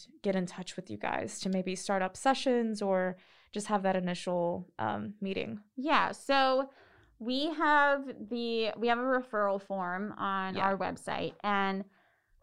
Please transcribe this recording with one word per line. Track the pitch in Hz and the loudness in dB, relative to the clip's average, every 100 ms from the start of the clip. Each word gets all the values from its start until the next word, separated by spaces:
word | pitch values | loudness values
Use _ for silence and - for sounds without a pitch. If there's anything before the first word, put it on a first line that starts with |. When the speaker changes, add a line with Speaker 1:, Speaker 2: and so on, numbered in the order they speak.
| - - | -14 -6
Speaker 1:
get | 202 190 | 0 0
in | |
touch | 175 - 175 - | 0 -4 -12 -10
with | 185 | -10
you | 208 | -6
guys | - - - - | -4 -4 -4 -4
to | 190 | -2
maybe | 190 185 | 0 -2
start | 185 - 196 | -4 0 0
up | 185 - | 0 0
sessions | 269 262 277 240 226 214 | 2 4 4 2 2 0
or | 202 190 185 185 - - _ | 2 2 2 -2 -12 -20 _
just | 214 208 | -8 -2
have | 208 | 0
that | 190 190 | 2 2
initial, | 180 175 - 180 170 185 175 - | 0 -2 -2 0 0 -2 -6 -4
um, | - 202 214 208 | -2 -2 -6 -6
meeting? | 196 190 - 214 - - | -6 -4 -4 -8 -12 -6
Speaker 2:
Yeah, | 277 262 175 | 2 2 2
so | - - 269 262 262 269 - - - _ - | -2 0 2 4 2 -2 -8 -20 -20 _ -10
we | 226 262 311 | -4 -2 -2
have | 302 311 294 285 277 277 - 208 | 0 4 6 6 4 -2 -10 -8
the, | 240 233 226 220 - | -4 -2 0 -2 0
we | 240 | 2
have | 233 | 2
a | |
referral | 254 254 254 214 202 196 | 2 0 0 0 0 0
form | 196 196 175 180 208 - | -2 -4 -2 -4 -6 -4
on | 196 190 190 190 | -2 -2 -2 0
Speaker 1:
Yeah. | 190 | 0
Speaker 2:
our | 190 | 2
website, | 185 160 - - 165 - | -2 -4 -4 -4 -4 -4
and, | 208 202 196 196 202 _ _ _ _ _ | 0 2 2 0 -6 _ _ _ _ _